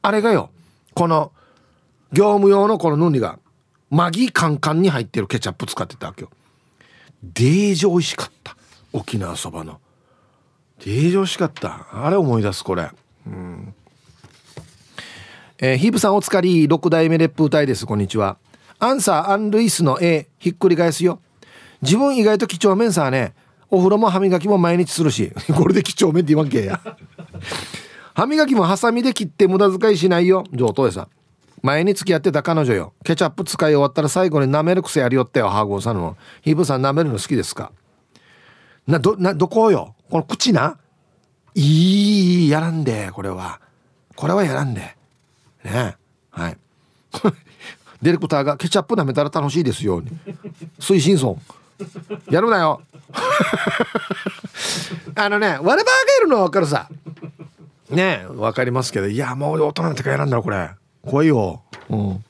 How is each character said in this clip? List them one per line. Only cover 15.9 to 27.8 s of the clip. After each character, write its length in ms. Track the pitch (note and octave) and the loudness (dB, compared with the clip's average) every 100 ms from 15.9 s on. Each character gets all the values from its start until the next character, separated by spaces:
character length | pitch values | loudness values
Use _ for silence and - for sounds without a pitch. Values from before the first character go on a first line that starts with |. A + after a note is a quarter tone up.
プ 60 | A3+ | 2
さ 100 | G#3+ | 2
ん 60 | G3+ | 2
お 60 | |
疲 200 | - G3 | 2 0
れ、 260 | F3+ F3 D3 | 2 4 4
六 220 | D#3+ F3+ | 2 2
代 180 | E3 E3 | 2 2
目 120 | E3 | 4
烈 160 | D#3+ D#3 | 2 2
風 140 | D3+ | 2
隊 180 | D#3 C#3+ | 2 2
で 80 | A2 | -2
す。 100 | A2 | -2
こ 100 | G#2+ | -4
ん 40 | |
に 80 | G2 | -2
ち 100 | A2 | -2
は。 220 | G2 - _ _ _ _ | -2 -4 _ _ _ _
ア 120 | A3+ | 0
ン 80 | C4+ | 0
サ 260 | F#3 D3+ F3+ | 2 0 0
ー、 20 | |
ア 60 | G3+ | 0
ン・ 160 | G#3+ | 2
ル 100 | G#3+ | 2
イ 80 | A#3 | 2
ス 140 | - | 2
の 160 | D#3+ C3 | 0 2
A、 260 | E3+ D#3 - _ | 2 0 -2 _
ひ 100 | F3 | -6
っ 40 | - | 0
く 140 | F#3+ | 2
り 60 | E3+ | 4
返 160 | E3+ | 2
す 140 | D3+ F3 | 2 -2
よ。 140 | - _ _ - - - _ | -2 _ _ -20 -20 -20 _
自 140 | C3+ G3+ | 0 2
分 200 | C#4 C4 | 4 4
意 60 | |
外 160 | G#3+ G#3+ | 2 2
と 80 | A3 | -2
几 100 | E3+ | 0
帳 180 | G#3 F#3+ | 2 4
面 160 | A#3 | 2
さ 200 | F3 C#3 | 2 0
ね。 240 | C3 A#2+ - _ _ _ | 0 -2 -8 _ _ _
お 80 | F#3+ | 2
風 140 | F#3 | 4
呂 80 | G#3 | 4
も 100 | A3 | 2
歯 100 | F#3 | 2
磨 200 | G3 F3+ | 2 2
き 80 | F3 | 2
も 100 | G3+ | 2
毎 220 | E3+ F3 | 4 2
日 120 | F3+ | 0
す 120 | - | 0
る 80 | D#3 | 0
し。 200 | A2+ G2 - | 0 -4 -6
<laughs> 120 | - D3+ | -2 2
こ 120 | - | 4
れ 80 | - | 2
で 80 | |
几 100 | - | 0
帳 180 | - F#3 | 0 2
面 120 | D#3 | 2
っ 20 | D#3 | 2
て 80 | |
言 40 | D3+ | 2
わ 80 | D3 | 2
ん 40 | |
け 160 | B2 G2 | -2 -2
や。 160 | F#2+ A3 - - - E3+ - - | -6 -10 -20 -20 -20 -20 -16 -12
<laughs> 640 | - - - | -12 -12 -16